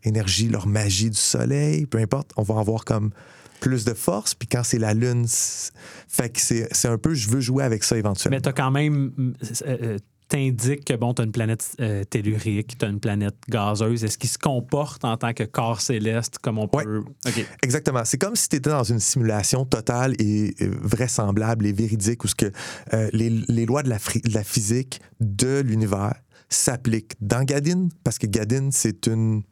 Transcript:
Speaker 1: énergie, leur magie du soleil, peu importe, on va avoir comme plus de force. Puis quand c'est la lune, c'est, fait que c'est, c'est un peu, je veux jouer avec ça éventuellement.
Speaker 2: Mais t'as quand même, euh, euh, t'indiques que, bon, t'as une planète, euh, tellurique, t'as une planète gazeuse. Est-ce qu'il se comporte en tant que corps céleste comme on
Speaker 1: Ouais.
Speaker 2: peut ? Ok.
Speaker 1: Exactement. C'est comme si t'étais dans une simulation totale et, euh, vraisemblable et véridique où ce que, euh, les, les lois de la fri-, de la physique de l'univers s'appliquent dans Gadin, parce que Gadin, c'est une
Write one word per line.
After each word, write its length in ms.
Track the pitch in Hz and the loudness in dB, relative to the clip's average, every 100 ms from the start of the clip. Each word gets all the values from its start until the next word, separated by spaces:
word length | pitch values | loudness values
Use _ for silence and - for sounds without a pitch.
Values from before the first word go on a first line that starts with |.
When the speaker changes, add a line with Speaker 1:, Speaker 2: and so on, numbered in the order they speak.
Speaker 1:
énergie, 440 | 113 107 95 92 113 | 2 2 2 2 2
leur 180 | 110 101 | 2 2
magie 440 | 104 104 95 113 | 2 2 2 0
du 60 | 104 | 0
soleil, 680 | - 120 120 139 147 151 147 | 0 2 2 2 2 2 0
peu 140 | 113 | 0
importe, 320 | 110 139 - - | 2 0 -2 -4
on 40 | |
va 160 | 104 110 | 0 2
avoir 240 | 104 110 - | 2 0 0
comme 260 | 110 107 - - - - - | 0 0 -4 -18 -20 -20 -4
plus 260 | 131 127 107 | 0 2 0
de 80 | |
force. 400 | 117 - 190 214 - | 0 0 0 -2 -6
Puis 120 | - | -2
quand 140 | 123 | -2
c'est 160 | 117 120 | 0 2
la 140 | 110 | 2
lune, 320 | 107 123 120 120 | 2 2 2 0
c'est, 440 | - - - - - - - - | 0 -2 -4 -10 -12 -20 -20 -8
fait 200 | - 123 | -2 -2
que 120 | - | 0
c'est, 260 | - 120 113 | 2 2 2
c'est 160 | - 127 | 0 2
un 80 | 113 | 2
peu, 160 | 156 | 2
je 160 | 160 104 | 0 2
veux 100 | 127 | 2
jouer 220 | 123 131 | 2 2
avec 200 | 135 110 - | 2 0 2
ça 100 | 113 | 2
éventuellement. 380 | 104 95 - 135 | 2 0 0 0
Speaker 2:
Mais 60 | |
t'as 100 | 131 | 0
quand 200 | 131 131 | 0 2
même, 420 | 135 151 147 135 127 127 123 | 2 2 2 0 -2 -4 -4
euh, 360 | 110 120 143 127 | -8 -6 -4 -4
euh, 180 | 117 101 - _ _ | -2 -4 -8 _ _
t'indiques 560 | 147 135 123 117 143 | 0 2 2 0 0
que, 100 | - 123 | -2 0
bon, 180 | 120 | 0
t'as 100 | 120 | 0
une 80 | 113 | -2
planète, 420 | 107 110 110 - - | 0 -2 -2 -6 -4
euh, 240 | 117 101 | -2 -2
tellurique, 760 | 98 113 104 107 107 104 110 - | -2 -2 0 0 0 -2 -2 -4
t'as 120 | 110 | -2
une 100 | 101 | -2
planète 360 | 107 101 104 - - | -2 0 -2 -4 -4
gazeuse. 560 | 117 101 104 110 117 | -2 0 0 0 0
Est-ce 140 | 110 - | -2 -2
qu'il 120 | 123 | -4
se 80 | - | 0
comporte 680 | - 131 107 147 147 - 127 | 0 0 -2 -2 -2 -4 -4
en 100 | 113 | -2
tant 160 | 117 | -2
que 100 | 117 | -2
corps 360 | 110 - 117 113 | -2 0 0 -2
céleste 600 | - 117 107 113 117 - | -2 0 0 0 -4 -6
comme 180 | - 110 | -4 -2
on 100 | 107 | 0
Speaker 1:
Ouais. 100 | 143 | 0
Speaker 2:
peut ? 200 | 131 107 - - 123 | 0 -4 -6 -8 -6
Ok. 200 | 117 110 - | -4 -4 -4
Speaker 1:
Exactement. 420 | 131 139 151 131 | -2 0 0 0
C'est 140 | 113 - | 0 0
comme 180 | 196 226 | 0 0
si 140 | - | 0
t'étais 200 | 151 131 | 0 2
dans 140 | 151 | 2
une 160 | 107 117 | 2 0
simulation 640 | - - 113 107 101 131 | 2 2 2 2 2 0
totale 500 | 131 123 - 120 131 127 | 2 0 0 0 0 2
et, 360 | 107 107 104 - | 2 2 0 -2
euh, 140 | 95 92 | -2 -2
vraisemblable 840 | 101 107 127 - 107 98 110 113 104 | 0 0 2 0 2 2 2 0 0
et 60 | |
véridique 540 | 98 113 107 98 117 107 | 0 0 0 0 0 -2
où 20 | |
ce 80 | - | -2
que, 160 | 104 95 - - - | -4 -6 -14 -14 -2
euh, 160 | 113 110 | 0 0
les, 160 | 113 113 | 0 0
les 360 | 113 - 117 113 | 0 0 0 2
lois 160 | 131 | 0
de 60 | 143 | 0
la 100 | 107 | -2
fri-, 220 | - 110 | -2 -2
de 120 | 120 | 0
la 100 | 110 | -2
physique 560 | 107 - 101 120 131 - - _ | -2 -2 0 -2 -2 -10 -16 _
de 400 | 110 101 127 139 | -4 0 2 2
l'univers 540 | 139 110 110 98 101 - _ - _ | 2 2 2 0 -2 -4 _ -20 _
s'appliquent 680 | - - 123 - 110 110 - | 0 0 0 0 0 -2 -8
dans 220 | 104 117 | 0 0
Gadin, 440 | 135 143 147 180 185 - | 2 2 2 2 0 0
parce 140 | - - | -4 -2
que 80 | 110 | -2
Gadin, 420 | 107 107 131 139 | 0 0 0 0
c'est 340 | 127 113 104 - | 0 0 0 0
une 360 | 110 113 110 104 | 2 2 0 -4